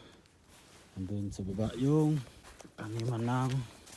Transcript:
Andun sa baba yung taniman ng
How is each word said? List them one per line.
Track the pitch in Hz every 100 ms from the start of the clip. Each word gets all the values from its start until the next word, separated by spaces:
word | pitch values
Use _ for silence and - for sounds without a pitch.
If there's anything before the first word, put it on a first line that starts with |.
| - - - _ - - - - -
Andun | - 92 101 101
sa | -
baba | 95 98 107
yung | 113 135 156 151 151 120 - - - - -
taniman | 110 113 117 117 117
ng | 127 131 131 117 - -